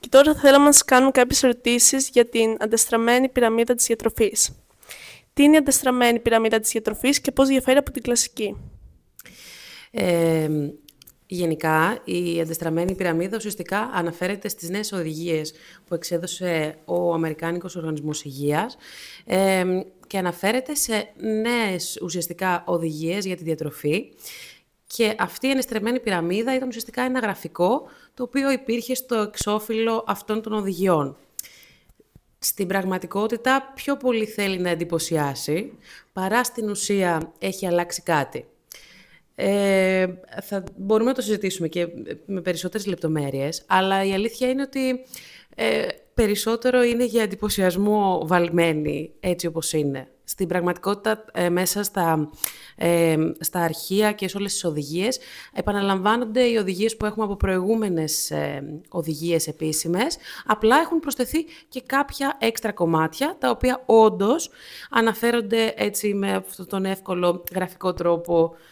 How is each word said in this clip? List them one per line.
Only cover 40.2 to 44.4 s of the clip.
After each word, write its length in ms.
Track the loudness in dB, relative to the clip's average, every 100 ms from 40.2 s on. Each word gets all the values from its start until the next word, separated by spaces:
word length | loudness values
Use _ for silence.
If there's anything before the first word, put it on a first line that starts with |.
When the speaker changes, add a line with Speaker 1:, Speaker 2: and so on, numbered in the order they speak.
| -14 -14
Speaker 2:
θα 220 | -8 -8 -8 -10
μπορούμε 340 | 0 2 2
να 60 | 0
το 60 |
συζητήσουμε 460 | -2 -2 -2 -4 -4
και 200 | -2 -4 -6 -12 -12 -8
με 140 | -6
περισσότερες 460 | -4 -4 -6 -6 -6
λεπτομέρειες, 800 | -4 -2 -2 -2 -2 -4 -6 0
αλλά 380 | 2 2 2
η 80 | 0
αλήθεια 360 | 0 -2 -2